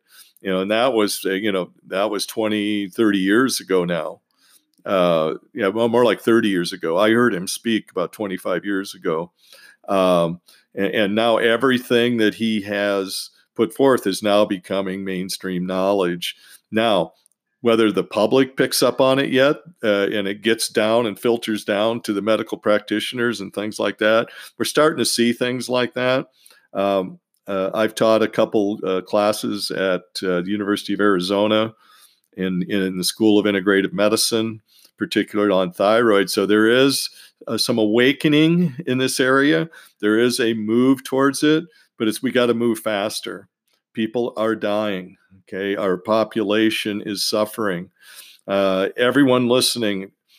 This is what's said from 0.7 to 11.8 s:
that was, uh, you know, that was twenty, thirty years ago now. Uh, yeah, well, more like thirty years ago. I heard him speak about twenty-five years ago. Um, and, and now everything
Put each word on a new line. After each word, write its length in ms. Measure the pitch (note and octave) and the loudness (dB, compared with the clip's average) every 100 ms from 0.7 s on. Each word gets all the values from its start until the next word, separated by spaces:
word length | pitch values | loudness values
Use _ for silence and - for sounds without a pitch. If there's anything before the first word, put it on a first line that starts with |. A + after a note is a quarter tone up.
that 220 | A2 C3 | 0 2
was, 300 | A2+ G#2 - | 2 0 -2
uh, 60 | F#2+ | -4
you 200 | F#2+ G#2+ | -2 -2
know, 200 | F#2+ F2 _ D#2+ | -2 -6 _ -8
that 240 | F#2 G#2 | -4 -2
was 160 | G2+ - | -4 -6
twenty, 600 | - A2 G#2+ G#2 G#2 G2+ | -6 -4 -2 -2 -4 -6
thirty 300 | - A2+ G2+ | 0 2 2
years 400 | F#2+ A2 C3 - | 2 2 2 -4
ago 280 | F#2+ F#2 F2 | 0 0 0
now. 340 | E2+ D#2+ E2+ _ _ _ _ _ _ | -4 -6 -12 _ _ _ _ _ _
Uh, 520 | - G2 F2 E2 D#2 - _ | -2 2 2 2 0 -4 _
yeah, 140 | - G2 | -2 -2
well, 200 | G#2+ A#2 | 0 -2
more 160 | A#2 | 0
like 160 | A#2+ F#2+ | 0 0
thirty 300 | - A#2 A2 | 2 2 2
years 240 | F#2 F2 | -2 -4
ago. 240 | F#2 E2 E2+ | -6 -4 0
I 120 | G#2+ | 2
heard 200 | A2+ A#2+ | 2 0
him 160 | F#2+ F#2 | -2 -8
speak 420 | - A#2 G#2+ - | -8 -4 -4 -4
about 220 | - E2+ | -6 -6
twenty-five 540 | - G#2 F#2 G2+ F2 G2 | -6 -8 -8 -6 -6 -4
years 280 | G2 G2+ | -6 -8
ago. 380 | F#2+ F#2 D#2+ F2 _ _ - - _ - | -8 -4 -4 -6 _ _ -20 -20 _ -4
Um, 540 | G2 F#2 F2+ E2+ F2 _ _ _ | 0 4 2 2 -4 _ _ _
and, 200 | - G2 | -6 -4
and 200 | - G2 | -2 0
now 240 | G#2 A#2 A2+ | 0 2 2
everything 800 | A2+ A2+ C3 B2 | 2 2 2 0